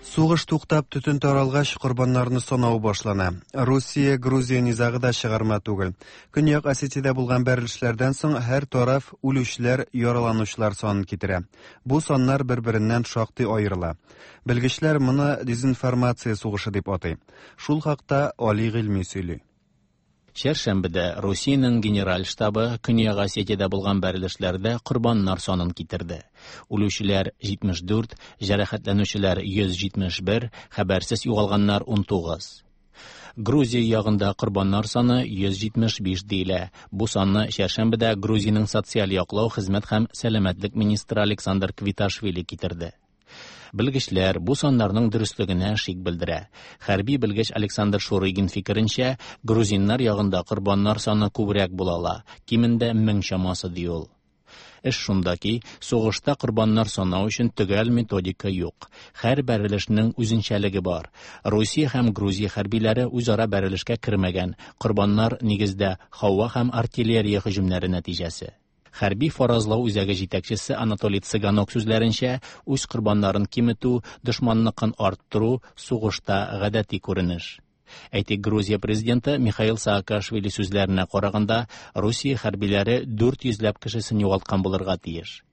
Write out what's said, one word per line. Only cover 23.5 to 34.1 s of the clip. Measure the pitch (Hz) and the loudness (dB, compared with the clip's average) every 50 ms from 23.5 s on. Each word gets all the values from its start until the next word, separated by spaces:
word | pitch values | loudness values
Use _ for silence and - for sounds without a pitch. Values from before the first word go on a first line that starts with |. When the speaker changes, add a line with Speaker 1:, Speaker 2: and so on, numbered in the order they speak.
| 107 95 98 92 | 0 0 0 0
Speaker 2:
булган | 98 98 95 101 98 98 | 0 0 0 2 2 2
бәрелешләрдә | 90 92 90 92 92 92 - - 95 92 90 92 95 110 120 120 _ | 2 0 -2 -2 -4 -6 -6 -4 -2 -2 -2 -2 -2 -2 -4 -4 _
корбаннар | - 127 123 113 117 117 107 98 95 92 85 | -4 -2 0 2 2 2 2 2 0 0 -2
санын | - - 92 90 87 87 | -2 -2 -2 0 -2 -2
китерде. | 82 - 82 - - 82 87 85 85 80 - _ _ - - - - - - _ | -4 -6 -8 -8 -6 -8 -6 -8 -10 -12 -12 _ _ -20 -20 -20 -20 -20 -12 _
Үлүчеләр | - 101 104 101 - - 107 98 98 95 95 - - _ | -2 0 0 0 0 0 0 0 2 2 0 -2 -6 _
җитмеш | - 101 101 - - 98 87 82 | -6 -6 -6 -2 -2 -2 -2 -2
дүрт, | 85 90 107 113 110 - - - - - - _ 107 | -2 0 0 0 0 -4 -10 -20 -20 -20 -12 _ -2
җәрәхәтләнүчеләр | 95 101 101 101 - - 104 85 98 101 101 101 - - 104 98 95 90 95 | 0 0 0 0 -2 -4 -6 -2 0 2 2 2 0 0 0 0 2 2 0
йөз | 92 98 95 107 101 92 90 87 | -2 -2 0 0 0 0 -2 -2
җитмеш | 98 95 - 101 95 90 85 - | -4 -4 -2 -2 -2 -2 -4 -4
бер, | 92 95 104 117 120 117 - - - - - | -2 0 0 0 -2 -4 -10 -14 -20 -12 -6
хәбәрсез | - 101 92 98 92 - - 120 110 - | -4 0 0 0 0 0 -2 -4 -2 -2
югалганнар | - 113 104 104 98 101 104 101 101 101 101 - | 0 2 2 2 2 2 2 4 4 2 0 0
унтугыз. | - 110 101 95 - 104 92 82 82 80 80 - - - - _ _ _ _ _ _ _ - - - - - - - - | 0 0 -2 0 0 0 -2 0 -2 -4 -6 -8 -16 -18 -20 _ _ _ _ _ _ _ -20 -20 -20 -20 -20 -20 -18 -12
Грузия | 120 107 110 131 151 139 113 120 123 | -4 0 2 4 4 4 4 2 2
ягында | 117 113 113 110 98 110 | 2 4 2 2 2 2